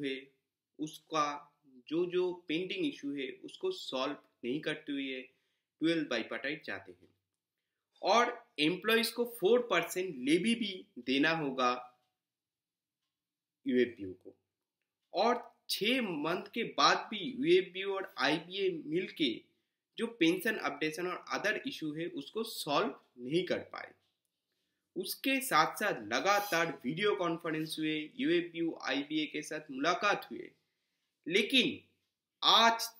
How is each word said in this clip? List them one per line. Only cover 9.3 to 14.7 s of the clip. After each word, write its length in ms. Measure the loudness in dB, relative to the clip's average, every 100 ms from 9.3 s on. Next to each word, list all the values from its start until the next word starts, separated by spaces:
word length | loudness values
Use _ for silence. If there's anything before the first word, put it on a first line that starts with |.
| 0
four 280 | 4 4 4
percent 440 | 0 0 -2 -4 -2
levy 360 | 2 2 4 0
भी 180 | -2 -8 -14 -10 0
देना 260 | 2 4 2
होगा 340 | 0 2 2 0 -6 _ _ _ _ _ _ _ _ _ _ _ _ _ _ _ _ _ 0
यूएफ़बीयू 480 | 2 2 0 -12
को। 200 | -12 -18 -20 _ _ _